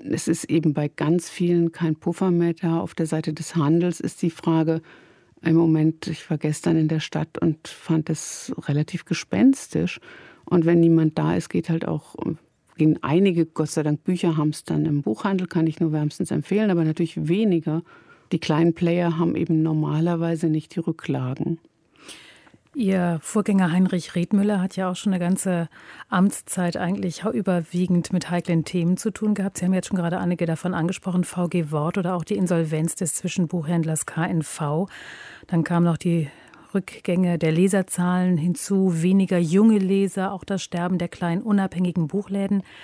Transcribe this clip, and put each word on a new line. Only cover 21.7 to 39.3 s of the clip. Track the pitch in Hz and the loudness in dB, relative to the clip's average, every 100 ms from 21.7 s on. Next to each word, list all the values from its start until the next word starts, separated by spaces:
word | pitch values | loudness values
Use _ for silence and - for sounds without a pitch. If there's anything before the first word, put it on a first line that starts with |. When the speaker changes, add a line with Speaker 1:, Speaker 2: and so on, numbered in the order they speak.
| _ _ _ - - - - - _ _ | _ _ _ -20 -20 -20 -20 -20 _ _
Speaker 2:
Ihr | 294 196 190 175 165 | -4 0 2 0 -2
Vorgänger | - 220 202 196 180 | -2 -2 2 2 4
Heinrich | 175 185 180 - 175 | 4 2 2 -2 -4
Riethmüller | 170 202 208 202 | 0 2 2 2
hat | 185 - | -2 -2
ja | 185 | -4
auch | 180 | -2
schon | 208 | -2
eine | 185 | 0
ganze | 175 190 190 175 165 - - - - | 0 0 0 -2 -2 -8 -20 -20 -4
Amtszeit | 190 196 - - - 175 - | 2 2 2 -6 -2 -2 -2
eigentlich | 175 196 190 - | -2 -2 -4 -4
hau-, | 214 | -4
überwiegend | 240 190 175 160 175 180 175 - | -2 0 -2 -2 -2 2 2 2
mit | 180 - | -2 -2
heiklen | 175 175 165 151 | -4 0 0 0
Themen | 180 170 185 | 0 0 0
zu | 226 | -2
tun | - 214 | -2 -2
gehabt. | 202 196 - | 0 -2 -2
Sie | 180 | 0
haben | |
jetzt | 185 - | 0 0
schon | 185 | -2
gerade | 170 175 | -2 -2
einige | 175 175 165 | -2 -2 -2
davon | 160 180 | -2 -2
angesprochen, | 180 165 190 190 180 | -2 -2 -4 -2 -2
V | 175 180 175 | -2 -2 -2
G | 180 151 | 0 -2
Wort | 151 151 202 | -2 -2 -2
oder | 175 180 | -2 -4
auch | 156 | -2
die | 202 | -2
Insolvenz | 180 170 160 156 165 - | 0 2 0 0 -2 -2
des | 175 | -4
Zwischenbuchhändlers | - 180 - 165 180 151 170 160 160 - | -4 -4 -2 -2 -2 -2 0 0 -2 -4
K | - 170 | -4 -2
N | 170 | -2
V. | 147 - 147 156 190 - - - - - - | -4 -4 -2 -2 -4 -8 -18 -18 -20 -20 -2
Dann | 170 | -2
kamen | 151 175 170 | 2 2 2
noch | 160 | 2
die | 180 170 143 - - - - | 0 0 -2 -8 -20 -20 -6
Rückgänge | 202 - - - 175 180 170 | -6 -6 -10 -2 0 2 2
der | 160 | 2
Leserzahlen | 160 190 196 180 - 180 180 180 175 | 4 4 2 0 0 0 2 2 2
hinzu, | 175 170 - 196 190 165 | 0 -2 0 2 2 2
weniger | 175 196 190 | 4 4 4